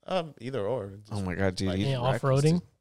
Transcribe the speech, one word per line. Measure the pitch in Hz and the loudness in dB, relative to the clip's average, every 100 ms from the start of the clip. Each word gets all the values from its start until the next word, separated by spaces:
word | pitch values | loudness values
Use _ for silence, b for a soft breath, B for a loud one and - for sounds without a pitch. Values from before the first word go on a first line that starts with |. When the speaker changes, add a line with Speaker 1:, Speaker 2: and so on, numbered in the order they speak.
| - | -2
Speaker 1:
Um, | 185 165 - | -4 -4 -8
either | 120 135 98 | -6 -4 -2
or. | 127 101 98 104 | -2 -4 -10 -8
Speaker 2:
Oh | 107 | -4
Speaker 1:
Just | 92 | -2
Speaker 2:
my | 87 | 0
God, | 98 90 | 0 0
dude, | 95 | 0
Speaker 1:
like | 92 | 0
Speaker 2:
he's | 139 | 0
Speaker 3:
Yeah, | 131 | 2
Speaker 2:
wrecking | 123 120 | 0 0
Speaker 3:
off-roading? | 139 135 151 175 | 2 4 4 2
Speaker 2:
stuff. | - _ | -2 _